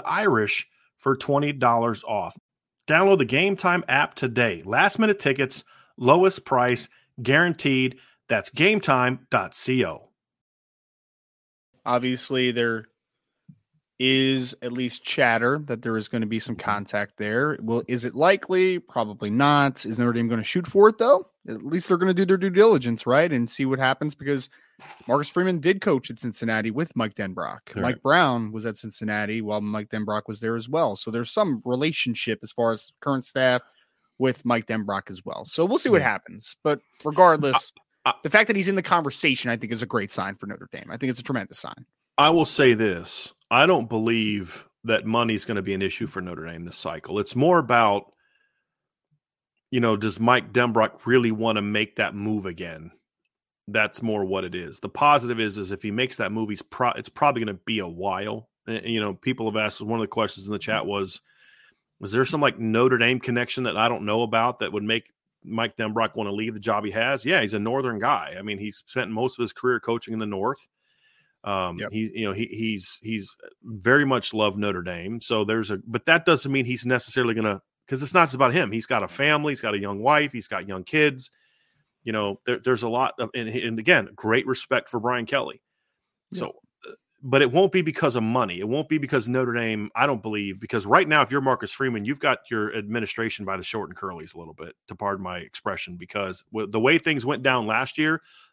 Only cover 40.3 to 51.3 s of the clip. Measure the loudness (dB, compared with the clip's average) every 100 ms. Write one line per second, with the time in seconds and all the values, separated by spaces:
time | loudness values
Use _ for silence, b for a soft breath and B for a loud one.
40.3 | -8 -12 -14 -16 -16 -14 -6 -6 -4 -6
41.3 | -6 -6 -12 -14 -16 -20 _ _ 4 6
42.3 | 6 4 4 6 6 4 0 -6 -10 -10
43.3 | -14 2 4 6 4 2 0 2 2 0
44.3 | -2 -6 -14 -20 _ -2 0 2 0 2
45.3 | 0 -4 -4 -2 -2 -2 -4 -8 -8 -10
46.3 | -10 -12 -12 -12 -8 -8 -8 -6 -4 -2
47.3 | 2 4 4 4 6 6 2 -2 _ _
48.3 | _ _ _ _ _ _ _ _ _ _
49.3 | _ _ _ _ 0 2 2 0 0 4
50.3 | 4 2 2 2 4 2 0 2 4 4